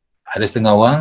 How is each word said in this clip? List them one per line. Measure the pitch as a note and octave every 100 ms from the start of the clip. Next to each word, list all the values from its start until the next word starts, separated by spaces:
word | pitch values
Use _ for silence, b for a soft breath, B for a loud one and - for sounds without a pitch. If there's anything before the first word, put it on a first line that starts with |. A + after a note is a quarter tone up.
| _ _ -
Ada | -
setengah | G#2+ A#2 A2 G#2
orang, | A#2 D3+